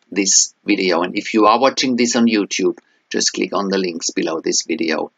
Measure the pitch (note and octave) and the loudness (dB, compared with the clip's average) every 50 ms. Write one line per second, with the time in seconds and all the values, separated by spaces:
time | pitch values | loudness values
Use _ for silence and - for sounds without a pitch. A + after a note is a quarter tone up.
0 | _ _ F2+ G2 G2 F#2+ - - - - - _ _ G2+ G#2 F#2 F#2+ F2+ E2+ E2 | _ _ -4 -2 0 2 2 2 2 0 -6 _ _ -2 0 0 2 0 0 0
1 | F2 F2+ F2+ G#2 - - - A2 G#2 G#2 A2+ A#2 C3+ C3+ - - C#3+ C3 B2 A#2 | 0 -2 -4 -8 -8 -2 2 4 4 6 6 6 4 2 2 0 -2 0 0 0
2 | B2 A#2 - B2 A#2 A#2 A2 G#2 F#2+ - - - F#2+ F2+ E2+ - _ _ _ _ | 0 0 2 2 2 4 2 2 0 -2 -2 -2 0 0 -2 -2 _ _ _ _
3 | _ _ - - - - - - G2+ - - F#2+ G2+ F#2+ G2 G2 F#2+ F2+ E2 E2+ | _ _ -4 -2 -2 -2 -2 -2 -4 -4 -2 -4 -2 0 0 0 0 -2 -4 -6
4 | - - - F#2 F2 E2+ D#2+ D#2+ - F#2 E2+ - - - E2 D#2+ E2 E2 D#2 D#2+ | -8 -6 -4 -4 -2 -2 -4 -4 -4 -2 -2 -2 -2 -4 -4 -2 -2 -2 -2 -4
5 | - - - | -4 -8 -8